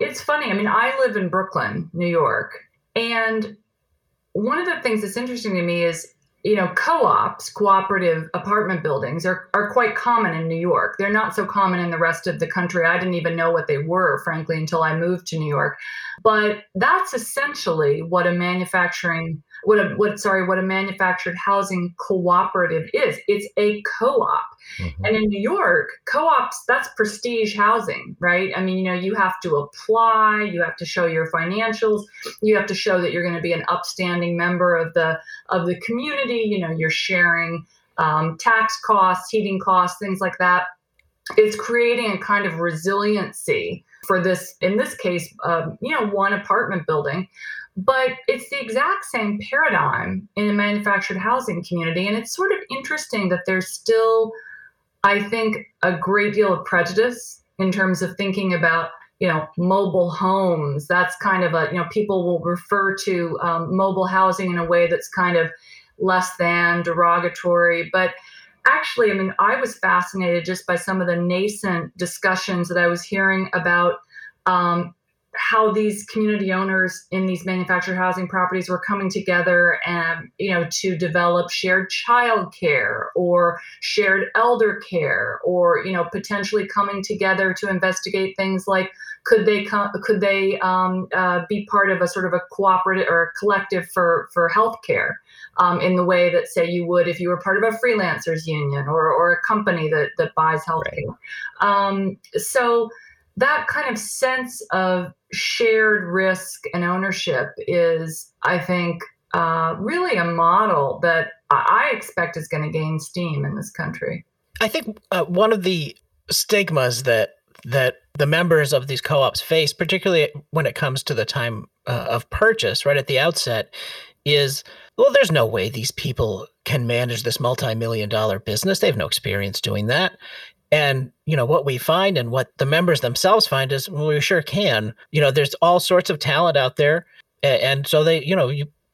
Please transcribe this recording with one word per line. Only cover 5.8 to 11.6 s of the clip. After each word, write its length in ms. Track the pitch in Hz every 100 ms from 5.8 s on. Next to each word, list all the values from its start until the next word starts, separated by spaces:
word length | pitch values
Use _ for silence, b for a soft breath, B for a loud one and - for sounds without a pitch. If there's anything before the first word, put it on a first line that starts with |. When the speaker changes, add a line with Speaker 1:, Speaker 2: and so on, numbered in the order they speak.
Speaker 1:
is, 300 | 170 160 - _ _ _
you 120 | - 208
know, 160 | 175 -
co-ops, 760 | - 330 190 170 - - -
cooperative 800 | - 202 190 185 196 175 160 156
apartment 500 | 180 190 208 196 175
buildings 420 | 156 135 127 165 180
are, 240 | 180 -
are 200 | 202 -
quite 240 | 254 226 -
common 360 | 240 226 214
in 140 | 165 165
New 80 | 165
York. 400 | 175 147 - -
They're 140 | 196
not 240 | 214 202 208
so 100 | 190
common 360 | 202